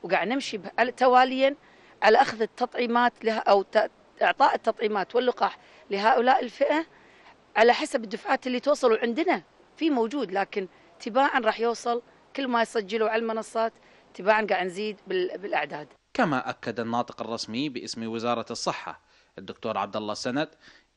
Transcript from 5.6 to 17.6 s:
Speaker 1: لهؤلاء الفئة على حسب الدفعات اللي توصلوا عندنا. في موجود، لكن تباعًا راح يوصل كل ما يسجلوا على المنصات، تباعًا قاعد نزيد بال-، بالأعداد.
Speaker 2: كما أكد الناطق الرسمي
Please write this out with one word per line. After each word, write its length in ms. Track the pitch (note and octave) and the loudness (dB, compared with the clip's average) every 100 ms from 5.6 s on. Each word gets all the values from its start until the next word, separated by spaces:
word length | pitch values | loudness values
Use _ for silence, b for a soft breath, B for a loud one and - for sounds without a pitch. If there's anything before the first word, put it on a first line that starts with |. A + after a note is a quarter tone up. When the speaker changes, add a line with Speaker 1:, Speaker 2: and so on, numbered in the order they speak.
| B B - | B B -8
Speaker 1:
لهؤلاء 540 | G3 G#3+ C4 B3 C4 | 0 4 4 4 2
الفئة 420 | B3+ - - D4+ E4 b b b b b _ - | 0 -2 0 0 -2 b b b b b _ 4
على 180 | A#3 | 4
حسب 300 | A#3 D4+ C4+ | 4 0 -6
الدفعات 440 | A3 G#3 G#4 C4+ B3+ | -6 -10 -4 -4 -2
اللي 120 | B3 | -4
توصلوا 380 | C#4 D4 B3+ A3 | 0 2 2 2
عندنا. 420 | A#3+ A#3 F4 B3 - _ _ - | 0 -2 0 -2 -4 _ _ -4
في 120 | D#4+ | 0
موجود، 420 | C4+ A3+ C#4+ G#3 | 0 -2 -4 -4
لكن 360 | F#3+ F#3+ G#3+ F#3+ b b _ | -4 -4 -6 -10 b b _
تباعًا 400 | - G#3+ C#4 C4+ | -4 0 2 2
راح 200 | A3 G#3+ | 0 0
يوصل 420 | A#3 A3+ B3 A#3+ - b b - | -2 -2 -4 -4 -6 b b -8
كل 120 | B3 | -2
ما 140 | A#3 | 0
يسجلوا 480 | A3+ A#3 F#3+ A3 G#3+ | 0 -2 -4 -2 0
على 120 | A3+ | 0
المنصات، 520 | A3+ A3+ G#3 A3+ A3+ _ b b b | -2 -6 -6 -4 -4 _ b b b
تباعًا 340 | - F#3+ G#3+ G#3 | -4 2 2 2
قاعد 160 | F#3 F#3 | -2 -2
نزيد 320 | F3 G#3+ G3 - | -6 -8 -8 -6
بال-، 300 | F#3+ F3+ F3+ | -4 -4 -6
بالأعداد. 500 | E3+ E3 D3 D3+ D3+ _ _ | -6 -4 -4 -10 -14 _ _
Speaker 2:
كما 360 | - G#3 C3 A#2+ | -2 0 0 -4
أكد 300 | B2 - A2+ | -8 -8 -6
الناطق 420 | A#2 A#2 A#2+ - | -4 -4 -4 -8
الرسمي 480 | A2+ A2+ - A2+ | -8 -8 -8 -6